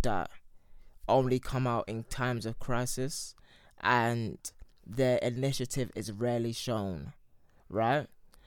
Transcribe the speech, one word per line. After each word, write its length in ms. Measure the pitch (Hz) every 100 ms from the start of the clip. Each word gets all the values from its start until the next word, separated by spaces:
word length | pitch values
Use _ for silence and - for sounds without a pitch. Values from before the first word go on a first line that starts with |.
that 260 | 120 95 - - - - - - - - -
only 300 | 127 127 127
come 260 | - 131 127
out 180 | 117 -
in 160 | 113
times 420 | 117 - 123 117 110
of 140 | 120
crisis 720 | - 120 123 - 135 - - - - - - -
and 560 | 110 120 117 117 110 - - - - - -
their 320 | 117 127 123
initiative 720 | 123 120 139 135 123 143 120 -
is 160 | 110
rarely 420 | 101 120 120 117
shown, 600 | 113 127 107 98 80 71 - - - - - -
right? 380 | 101 117 143 - - - -